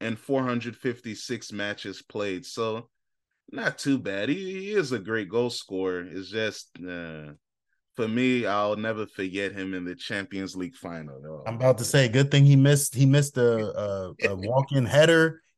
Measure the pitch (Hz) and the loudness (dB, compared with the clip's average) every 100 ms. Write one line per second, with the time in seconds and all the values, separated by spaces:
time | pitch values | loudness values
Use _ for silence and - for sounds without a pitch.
0 | 110 110 - 135 127 120 117 113 131 120 | -6 -6 -2 0 0 -2 -4 -6 -6 -6
1 | 117 104 - 117 - 104 101 104 101 92 | -8 -12 -8 -10 -8 -8 -6 -6 -10 -12
2 | - 110 101 92 80 - 113 110 120 _ | -10 -6 -4 -4 -8 -6 -4 -4 -10 _
3 | _ _ _ _ _ - 127 135 143 135 | _ _ _ _ _ -6 -6 -4 -2 -2
4 | 98 98 110 175 190 190 196 208 143 120 | -2 -4 -4 -4 -6 -10 -4 -2 -2 -4
5 | 95 113 95 117 123 - - 92 95 90 | -4 -6 -2 -2 -2 -4 -8 -4 -4 -4
6 | 90 85 92 107 110 95 - - 90 87 | -8 -12 -8 -6 -6 -6 -16 -14 -12 -10
7 | 85 78 76 73 _ _ _ _ _ - | -10 -12 -16 -18 _ _ _ _ _ -6
8 | 110 117 127 123 104 101 104 104 113 110 | -2 0 2 2 0 0 0 -2 -4 -4
9 | 101 - 95 92 98 101 95 92 87 90 | -8 -6 -6 -4 -6 -6 -8 -6 -8 -10
10 | - 104 95 98 95 92 87 - 90 76 | -8 -8 -6 -8 -8 -8 -10 -10 -12 -12
11 | 73 67 73 78 90 117 127 120 117 147 | -12 -14 -14 -12 -10 0 2 2 4 4
12 | 123 127 139 143 143 139 139 147 143 117 | 4 4 4 8 8 10 8 6 2 2
13 | 135 143 143 127 120 113 104 - 104 98 | 4 6 2 2 2 2 -2 -4 -4 -4
14 | 92 - 113 92 101 131 135 139 117 135 | -6 -4 -4 -4 0 0 2 0 2 6
15 | 160 165 160 160 _ | 6 6 4 0 _